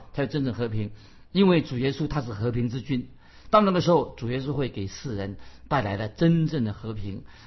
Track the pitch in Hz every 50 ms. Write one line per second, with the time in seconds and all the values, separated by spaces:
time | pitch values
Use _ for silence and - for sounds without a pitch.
0 | - - - - 139 127 - 151 139 131 107 98 123 113 110 110 107 104 - -
1 | - - - - - - - 180 196 185 180 160 - - 127 123 127 139 139 -
2 | 156 143 147 151 120 113 107 98 107 120 110 120 120 123 113 131 - - 139 123
3 | 123 - - - - - - - - - - 214 208 196 185 180 - 160 175 151
4 | 123 - - - 123 117 123 131 131 139 143 131 139 117 - 110 98 98 - -
5 | - 139 113 98 98 98 101 - - - - - - - 160 139 101 101 101 101
6 | 110 107 - - 170 165 170 165 160 151 156 147 117 107 101 - - 113 113 104
7 | 101 101 95 104 - - - - -